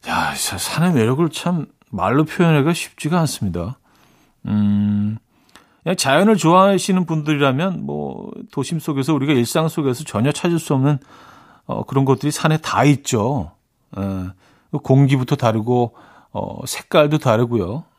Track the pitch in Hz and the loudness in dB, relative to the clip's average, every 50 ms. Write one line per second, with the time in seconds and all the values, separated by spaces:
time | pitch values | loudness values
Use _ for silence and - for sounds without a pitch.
0 | - - - - - - 104 104 - - 104 92 - - - - 165 180 175 131 | -8 -4 -4 -4 -4 -4 -6 -6 -6 -6 -6 -8 -8 -6 -2 0 0 2 2 2
1 | 110 113 131 139 170 156 - - - 175 180 165 139 - _ _ _ _ - 95 | 2 2 2 0 0 -2 -2 -4 -4 -4 -4 -4 -4 -8 _ _ _ _ -6 -2
2 | 90 98 120 147 160 160 - - 175 165 156 147 131 160 170 - - - _ - | -2 2 2 2 0 0 0 0 2 4 4 4 2 2 0 -2 -6 -12 _ -8
3 | - 151 175 180 165 139 - - - 95 80 87 85 104 131 _ _ _ _ _ | -6 -2 0 0 0 -2 -2 -4 -6 -4 -4 -4 -6 -8 -10 _ _ _ _ _
4 | _ _ _ _ _ _ _ _ _ - 104 104 104 104 104 101 104 104 104 104 | _ _ _ _ _ _ _ _ _ -2 0 0 2 2 2 2 2 2 0 0
5 | 104 104 110 113 _ _ _ _ _ _ _ - _ _ _ _ _ 165 190 - | 0 -2 -4 -8 _ _ _ _ _ _ _ -20 _ _ _ _ _ -4 -4 -2
6 | - 139 135 156 196 220 220 170 160 160 170 185 190 202 196 180 - - 190 185 | 2 2 4 4 4 4 4 4 4 4 6 6 6 4 4 2 0 0 0 0
7 | 180 160 160 156 147 151 151 139 143 139 127 135 175 196 175 - - 71 73 73 | 0 0 -2 -4 0 -2 0 2 2 0 0 0 -2 -4 -4 -6 -8 -8 -6 -6
8 | 73 69 58 50 - - - - - - - 143 131 - 170 156 - - 147 135 | -8 -8 -10 -12 -14 -14 -16 -16 -18 -10 -6 -6 -4 -4 -6 -6 -4 -4 -4 -2
9 | 135 143 160 139 135 147 151 123 120 - - 170 160 160 - - 147 135 123 - | 0 0 0 0 2 2 2 2 2 2 0 0 0 0 -2 0 0 0 -2 -2
10 | 156 - - 104 117 143 143 - - 175 170 160 - - 151 131 131 143 151 135 | -6 -6 -2 0 0 0 0 0 -2 0 0 -2 0 0 0 2 2 2 0 0
11 | - _ - - - - - - - _ - _ _ - - 110 113 - 131 139 | -4 _ -20 -20 -20 -20 -20 -20 -20 _ -20 _ _ -8 -8 -8 -8 -2 0 0
12 | 139 135 135 - - 147 147 - - 156 156 156 - - - 101 127 147 143 123 | 2 2 2 2 0 -4 -4 -2 0 0 0 0 -2 -4 0 2 4 4 4 2
13 | - - - 110 101 123 147 87 82 80 _ _ _ _ _ _ _ _ - 95 | 0 -2 -2 0 0 0 -2 -4 -6 -8 _ _ _ _ _ _ _ _ -10 -8
14 | 98 98 95 95 92 92 95 _ _ _ _ _ _ _ - 147 - - 131 135 | -6 -6 -6 -6 -8 -10 -12 _ _ _ _ _ _ _ -8 -8 2 4 6 6
15 | 143 131 139 135 123 - 147 135 - 117 110 113 107 120 123 123 123 120 _ - | 6 4 4 0 0 -2 -2 0 0 0 0 0 -2 0 0 0 0 -2 _ -16
16 | - - - - _ _ - 101 98 - - - - - - - - _ - 170 | -20 -20 -20 -20 _ _ -10 -10 -10 -10 -10 -12 -12 -10 -10 -12 -10 _ 2 2
17 | 151 147 156 151 - 135 110 110 123 117 120 113 90 90 110 156 180 _ _ | 4 4 0 0 2 2 2 2 2 0 0 -2 -2 -4 -6 -10 -12 _ _